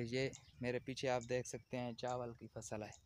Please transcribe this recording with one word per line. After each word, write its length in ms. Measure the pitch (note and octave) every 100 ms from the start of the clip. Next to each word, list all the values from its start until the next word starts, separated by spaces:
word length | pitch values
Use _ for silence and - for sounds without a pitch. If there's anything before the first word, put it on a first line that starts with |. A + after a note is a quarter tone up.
| A#2
ये 240 | B2+ C3+ - - -
मेरे 180 | B2 B2
पीछे 260 | - B2+ C3+
आप 140 | B2 A#2
देख 200 | B2 -
सकते 300 | A#2+ - B2+
हैं 180 | B2 A2+
चावल 380 | B2 B2+ A#2+
की 140 | A#2 A2+
फसल 340 | A#2 - G#2+
है, 80 | G#2 -